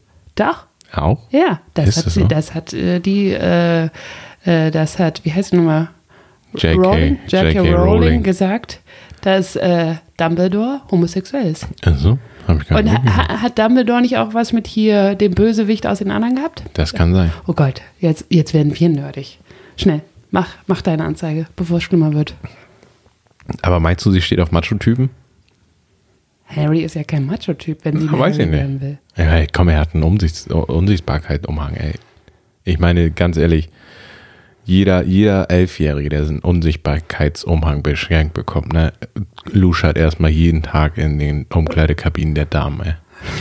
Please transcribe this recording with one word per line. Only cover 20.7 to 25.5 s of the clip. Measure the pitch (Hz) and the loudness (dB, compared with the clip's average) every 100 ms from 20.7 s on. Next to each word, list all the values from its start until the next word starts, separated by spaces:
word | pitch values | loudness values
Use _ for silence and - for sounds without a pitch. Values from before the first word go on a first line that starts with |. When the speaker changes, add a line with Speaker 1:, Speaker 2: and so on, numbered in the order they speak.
| 175 | -2
Speaker 1:
deine | 190 156 | 0 -2
Anzeige, | 160 156 165 156 156 - | -4 -6 -6 -6 -8 -8
bevor | 170 170 | -4 -2
es | |
schlimmer | - 175 156 | 0 2 2
wird. | 147 151 - - - - _ _ _ _ _ _ _ - - | 0 -4 -8 -18 -20 -20 _ _ _ _ _ _ _ -12 -4
Speaker 2:
Aber | 92 90 | 0 2
meinst | 82 92 104 | 2 0 2
du, | |
sie | 95 | 2
steht | - - | 2 0
auf | 82 | 2
Macho-Typen? | 82 - 104 113 123 131 - _ _ _ | 0 -2 -2 0 0 -2 -4 _ _ _